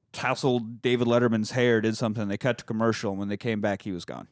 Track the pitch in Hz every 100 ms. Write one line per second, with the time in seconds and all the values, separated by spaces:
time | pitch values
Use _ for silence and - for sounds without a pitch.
0 | _ - 127 127 135 123 113 117 123 123
1 | 117 120 120 113 107 127 123 113 113 110
2 | 113 110 101 101 127 113 - 110 113 107
3 | 110 98 101 101 120 107 104 95 107 87
4 | - 62 -